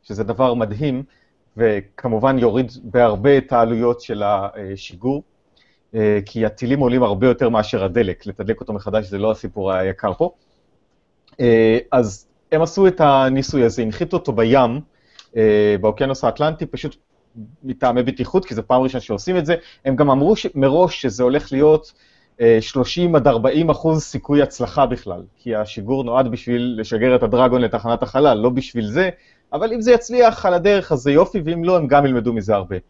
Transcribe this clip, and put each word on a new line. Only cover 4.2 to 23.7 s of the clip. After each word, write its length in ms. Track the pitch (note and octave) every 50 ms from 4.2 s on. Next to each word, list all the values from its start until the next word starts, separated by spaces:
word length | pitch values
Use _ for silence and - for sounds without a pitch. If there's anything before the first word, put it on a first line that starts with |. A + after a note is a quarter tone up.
| G2+
השיגור, 960 | G2+ G#2 G2 G2 G2+ - G#2+ G2+ F#2+ G2 F#2+ - - F#2 F2+ G#2 B2+ C#3 D3 - _ _ _ _ _ _ _ _ _ _ _ _ _ -
אה, 240 | A2 G#2+ G#2 G#2 G#2 G2
כי 200 | - - A2+ A2
הטילים 340 | G#2+ G#2+ - B2 A#2+ C3+ D3
עולים 240 | C#3 B2 B2 B2+ B2
הרבה 240 | G#2+ G2+ F#2+ A#2+
יותר 220 | B2+ A#2+ - C3+ A2+
מאשר 340 | A#2 G#2+ G#2 - - G#2 F#2+
הדלק, 420 | F#2+ F2 A#2+ A2+ F#2 F2+ - -
לתדלק 340 | G#2 F#2+ - G2 G2+ A2+ -
אותו 120 | - - G#2+
מחדש 320 | G2 - G#2 G2+ G#2+ G#2
זה 120 | F#2 G2
לא 140 | G2 G#2 A2
הסיפור 400 | A2 - - F#2+ - G#2+ F#2+ F#2+
היקר 420 | F#2+ F#2 F#2+ F#2+ F#2 - - G2+ F2+
פה. 180 | - G#2+ G2+ _ _ _ _ _ _ _ _ _ _ _ _ _ _ _ _ _ _ _ _ _ -
אה, 380 | B2+ A#2+ A2+ A2+ A2+ A2 A2+ B2 - _
אז 360 | - B2+ A#2+ G#2 G2 - _ _ _ _ _ _
הם 100 | D#3+ D#3
עשו 260 | E3 D#3+ - G3 G3
את 140 | F#3 F3+ F#3
הניסוי 640 | D#3+ C#3+ C#3 C3+ C3+ C3 C3 C3+ C3 - - C#3 A#2+
הזה, 180 | A#2 - -
הנחיתו 360 | A2+ A2 G#2 - F3 - -
אותו 140 | E3 - -
בים, 480 | A#2 A#2 A2+ A2+ B2+ C3+ B2+ A#2 A#2+ D3 D#3 _ _ _ _ _ _ - _ _ -
אה, 380 | A2+ A2 G#2+ G#2+ G#2 G#2 G#2 G#2 G2
באוקיינוס 420 | F#2+ G#2+ G#2+ - C#3 C3+ C3+ - -
האטלנטי, 420 | A#2+ A2 - D3 D#3 D#3+ - E3+
פשוט 300 | C#3+ - B2 - C#3+ - _ _ _ _ _ _ _ _ A#2 G#2+ - - _ -
מטעמי 400 | C3 A#2+ - - B2+ A#2+ B2 B2
בטיחות, 420 | B2+ - - B2 - - F#3 F#3
כי 100 | - A#2+
זו 60 | A2+ G#2+
פעם 140 | _ B2+ B2+
ראשונה 200 | C3 C3 C3 B2
שעושים 360 | - - G#2+ G2 - F3+ F#3
את 80 | F3+ D3+
זה. 100 | D3 F3 E3 - - - _ _
הם 100 | C3+ C3+
גם 140 | B2 D3 C#3+
אמרו 240 | C3 C#3 C#3+ F3+ A3
ש-, 120 | - - - -
מראש 460 | C#3 C3+ C3+ C#3 E3+ F3+ E3+ - -
שזה 220 | - B2+ G2+ A2 B2
הולך 280 | B2 C3+ D3 C#3+ -
להיות, 420 | C#3 C3+ D3 D3+ D#3 D3+ - - _ _ _ _ _ _ _ _ _ -
אה, 160 | A#2+ A#2 A2+ A2
שלושים 540 | A2 - - C3+ B2 - - F3 F3 F3 E3
עד 120 | D3 A2+
ארבעים 420 | D3 - A#2 A2+ C3 - D3+ E3
אחוז 340 | D#3+